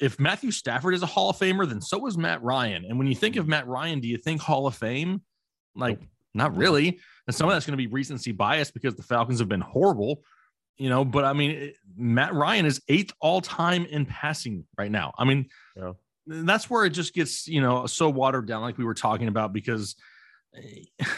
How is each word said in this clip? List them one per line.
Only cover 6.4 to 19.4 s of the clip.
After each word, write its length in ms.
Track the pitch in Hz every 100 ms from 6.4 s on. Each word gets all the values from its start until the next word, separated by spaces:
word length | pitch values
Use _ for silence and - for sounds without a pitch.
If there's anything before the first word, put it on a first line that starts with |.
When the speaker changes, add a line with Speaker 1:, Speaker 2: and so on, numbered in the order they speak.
| 143
Speaker 2:
No. 40 | 92
Speaker 1:
really. 420 | 170 147 165 180 - - -
And 80 | 123
some 120 | 160
of 60 |
that's 140 | 180 143
gonna 100 | 139
be 100 | 120
recency 440 | 127 131 131 123
bias 400 | 98 101 151 143
because 240 | 117 131 110
the 80 |
Falcons 360 | - 120 117 123
have 80 | 104
been 140 | 98
horrible, 600 | 87 127 196 127 104 147 _ _ _ _ _ -
you 120 | 135
know, 160 | 127 135
but 180 | 139
I 100 | 135
mean, 180 | 143 143
it, 240 | 151 143 - _ 104
Matt 380 | 120 117 151
Ryan 320 | 170 151 220 156
is 160 | 131 -
eighth 260 | 160 196 -
all 200 | 156 185
time 440 | 180 - 170 180 170
in 200 | 151 139
passing 580 | - 147 160 123 95 - -
right 120 | 104
now. 220 | 104 76 -
I 40 |
mean, 220 | 127 135 131 - - -
Speaker 3:
Yeah. 140 | 92 90 _ _ -
Speaker 1:
that's 420 | 160 165 214 -
where 140 | 240 196
it 40 |
just 240 | 156 160
gets, 340 | - 156 - -
you 140 | 160
know, 240 | 127 127 127
so 240 | - 160
watered 380 | 135 135 131 107
down, 160 | 110
like 160 | 117 -
we 60 | 117
were 100 | 110
talking 320 | 113 107 117
about, 260 | 107